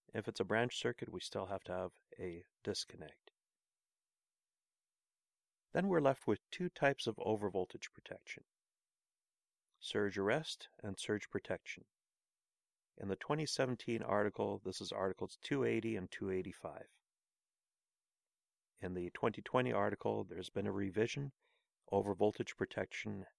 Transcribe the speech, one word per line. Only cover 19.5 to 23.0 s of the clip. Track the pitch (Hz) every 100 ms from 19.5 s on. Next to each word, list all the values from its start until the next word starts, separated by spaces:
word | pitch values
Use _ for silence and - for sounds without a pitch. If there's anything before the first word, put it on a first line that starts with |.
| 131 123
article, | 107 104 101 107 107 95
there's | 92 92
been | - 101
a |
revision. | 98 98 92 113 139 139 - _ _ _ _ -
Overvoltage | 98 101 95 104 - 107 -
protection | 98 - 92 -